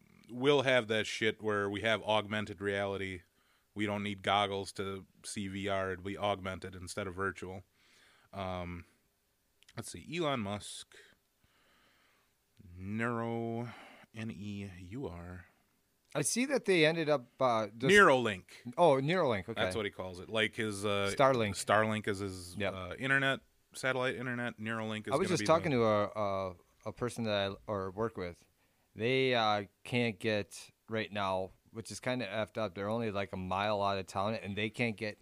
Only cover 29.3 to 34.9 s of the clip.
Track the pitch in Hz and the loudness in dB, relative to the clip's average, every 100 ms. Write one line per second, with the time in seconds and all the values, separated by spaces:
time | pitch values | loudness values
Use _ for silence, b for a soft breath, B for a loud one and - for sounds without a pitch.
29.3 | 120 107 104 98 _ - 123 117 101 113 | 4 4 2 -2 _ -2 0 0 0 0
30.3 | 104 98 - - _ - 110 90 101 98 | 0 -2 -10 -18 _ -6 -4 -2 -2 0
31.3 | 95 92 - _ 113 - 104 127 127 98 | 0 -4 -10 _ -14 -12 -8 -4 -4 -4
32.3 | 110 104 113 107 87 101 113 113 98 98 | -4 -4 -4 -4 -2 -2 -2 -2 -2 -4
33.3 | 95 92 92 104 104 98 98 90 101 101 | -6 -2 0 2 2 2 0 -2 -2 -2
34.3 | 113 92 101 107 - 120 | -2 -4 -4 -4 -2 -2